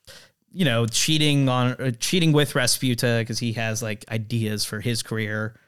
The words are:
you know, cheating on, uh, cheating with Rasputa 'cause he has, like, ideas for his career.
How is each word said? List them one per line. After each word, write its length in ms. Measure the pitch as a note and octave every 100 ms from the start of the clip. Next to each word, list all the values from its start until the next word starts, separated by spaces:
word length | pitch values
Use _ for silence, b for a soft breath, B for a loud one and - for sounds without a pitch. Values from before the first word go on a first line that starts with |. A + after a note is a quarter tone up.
| - B B _ _
you 120 | F3
know, 220 | D3+ A#2 A2+
cheating 640 | - - D#3 D3+ C#3+ C3+
on, 240 | B2 B2
uh, 180 | B2 B2+ A2+
cheating 340 | - F#3 E3
with 200 | D3 C#3+
Rasputa 720 | C#3+ B2 - B2+ A#2 A#2+ A#2 A2+
'cause 120 | A2
he 140 | A#2
has, 280 | A#2 A2+ A2
like, 220 | A2+ G#2+ -
ideas 540 | A2+ G#2+ A#2+ G#2+ G#2
for 160 | - G#2+
his 220 | A#2+ A2+
career. 520 | - A2 G#2+ G#2+ A2 -